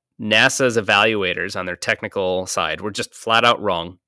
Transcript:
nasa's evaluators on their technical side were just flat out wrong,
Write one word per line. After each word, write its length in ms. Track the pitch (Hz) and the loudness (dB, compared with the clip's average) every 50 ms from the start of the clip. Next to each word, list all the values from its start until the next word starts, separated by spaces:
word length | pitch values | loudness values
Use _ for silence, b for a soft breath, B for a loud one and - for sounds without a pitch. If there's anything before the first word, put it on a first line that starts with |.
| _ _ _ - | _ _ _ -8
nasa's 560 | 113 107 107 110 123 131 - - 135 127 110 | -2 2 4 6 6 4 4 2 0 2 2
evaluators 840 | 113 101 104 104 101 107 113 110 104 95 90 87 90 87 98 - 101 | 0 2 2 4 4 4 4 2 0 0 -2 -2 -4 -4 -6 -6 -6
on 80 | 92 | -6
their 100 | 90 87 | -6 -6
technical 680 | - - - 110 - - 107 - 101 95 92 92 92 92 | -6 -4 -4 -4 -4 -4 -8 -4 -2 -2 0 -2 -2 -4
side 340 | - - 98 85 80 78 80 | -4 -4 -4 -2 -4 -4 -6
were 120 | 92 107 101 | -8 -8 -6
just 200 | - 80 - - | -6 -8 -8 -10
flat 320 | - - 113 113 117 117 | -10 -2 0 2 4 4
out 160 | 120 117 - | 4 2 2
wrong, 380 | 98 101 90 85 82 87 92 _ _ | 0 -2 -2 -2 -4 -8 -12 _ _